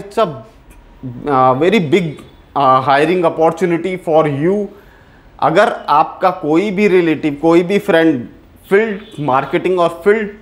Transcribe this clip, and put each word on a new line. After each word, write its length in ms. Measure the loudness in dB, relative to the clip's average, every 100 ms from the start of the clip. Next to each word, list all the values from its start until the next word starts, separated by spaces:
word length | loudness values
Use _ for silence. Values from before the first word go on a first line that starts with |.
it's 180 | -4 -4
a, 80 | -4
uh, 1300 | -4 -18 -20 -20 -20 -20 -18 -16 -10 -2 2 2 2
very 180 | 2 0 2
big, 180 | 0 -2 -8 -18 -20 _ -2
uh, 240 | 2 2 2
hiring 380 | 2 2 0 0
opportunity 680 | 0 0 0 -2 -2 -4 -6 0
for 160 | 0 0 0
you। 120 | -2 -2 -4 -12 -20 -20 -20 -20 -20 -4
अगर 340 | 0 2 2 0 0
आपका 420 | 0 0 -2 -4
कोई 400 | -2 -2 0 0
भी 180 | 0 2
relative, 500 | 2 2 0 -2 -2
कोई 200 | 2 2
भी 160 | 2 -2
friend 440 | 0 2 2 0 -6 -18 -20 -20 -2
field 540 | 0 0 -4 -10 -8 -2
marketing 540 | -2 -2 -2 -2 0
और 200 | -2 0
field 260 | 0 0 -2 -10